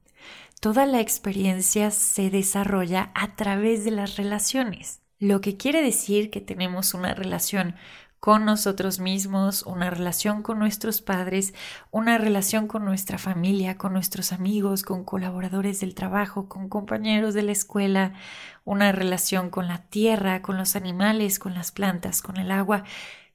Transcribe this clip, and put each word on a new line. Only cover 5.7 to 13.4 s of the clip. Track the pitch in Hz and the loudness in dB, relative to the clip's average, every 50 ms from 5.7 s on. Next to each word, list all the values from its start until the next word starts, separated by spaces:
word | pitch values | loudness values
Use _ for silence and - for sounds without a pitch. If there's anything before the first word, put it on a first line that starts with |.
| 294 330 | 2 4
decir | 294 240 208 - - 196 202 208 214 208 | 4 2 2 0 0 2 2 2 2 0
que | - 202 | -4 -8
tenemos | 202 - 190 180 185 180 180 185 190 - | -8 -8 -6 -4 -4 -4 -2 -2 -2 -2
una | - 180 180 185 - | -2 -2 -2 -2 -2
relación | 185 190 185 175 170 - - 202 190 180 175 175 - - - - - - _ _ - | -2 -4 -4 -4 -2 -2 -2 0 0 -2 -2 -4 -8 -14 -20 -20 -20 -20 _ _ -2
con | - 214 214 214 214 | 4 4 6 6 6
nosotros | 208 214 208 - 202 190 196 190 190 185 185 | 4 2 2 2 0 0 0 0 -2 -2 -2
mismos, | 180 185 190 196 196 196 190 190 196 196 196 - | -2 -2 -2 -2 -2 0 0 2 2 2 0 -2
una | - - 185 180 175 180 | -4 -4 -4 -2 0 0
relación | 180 175 180 175 170 - - 208 208 214 | 0 0 0 -2 0 0 0 0 0 0
con | 208 - 226 214 | -2 -2 0 2
nuestros | 214 214 208 - - 220 214 - | 2 2 0 0 -2 -2 -2 -2
padres, | - - 190 180 185 185 185 196 196 - - - - - - - - - | -2 0 0 0 0 0 0 0 0 0 -4 -8 -14 -14 -14 -16 -10 -4
una | - 220 226 233 233 220 | -2 0 2 4 4 4
relación | 220 214 202 196 196 - 220 220 214 | 4 4 4 4 2 2 2 0 0
con | 214 - 214 208 | 0 -2 -2 0
nuestra | 196 190 190 - - 190 185 | 0 0 0 -2 -4 -6 -4
familia, | - 190 185 170 | -2 -2 0 2